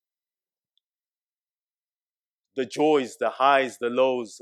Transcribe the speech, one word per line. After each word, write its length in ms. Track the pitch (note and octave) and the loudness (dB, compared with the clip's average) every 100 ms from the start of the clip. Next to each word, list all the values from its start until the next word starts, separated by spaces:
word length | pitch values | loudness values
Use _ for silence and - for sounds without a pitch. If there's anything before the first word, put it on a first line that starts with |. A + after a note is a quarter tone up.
| _ _ _ _ _ _ _ _ _ _ _ _ _ _ _ _ _ _ _ _ _ _ _ _ _ - | _ _ _ _ _ _ _ _ _ _ _ _ _ _ _ _ _ _ _ _ _ _ _ _ _ -8
The 100 | B2+ | -6
joys, 520 | - D3+ D3+ A#2+ - | 0 2 2 0 -4
the 120 | A2+ | -4
highs, 480 | - C3+ C#3 C3 - | 2 2 4 0 -6
the 100 | A#2+ | -6
lows 500 | B2 C3 B2 A2 - | 0 0 0 -6 -12